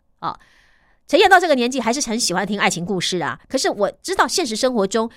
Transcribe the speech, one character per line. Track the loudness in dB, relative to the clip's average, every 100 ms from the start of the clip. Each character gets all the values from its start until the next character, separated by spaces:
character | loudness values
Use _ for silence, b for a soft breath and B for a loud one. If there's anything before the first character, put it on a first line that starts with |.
| _ _
啊。 | -10 -10 b b b b b b 0
陈 | 4
燕 | 6
到 | 6
这 | 4
个 | 2
年 | 0
纪 | -2
还 | -2
是 | -2 -2
很 | -4
喜 | -2
欢 | -2 -4
听 | 0
爱 | 0
情 | -2 -4
故 | -4
事 | -2 -4
啊， | -4 -8 -6
可 | -2
是 | -2
我 | 0 -2
知 | -4 -6
道 | -2 0
现 | 0 -4
实 |
生 | -2 -2
活 | 0 0
中 | -2 -4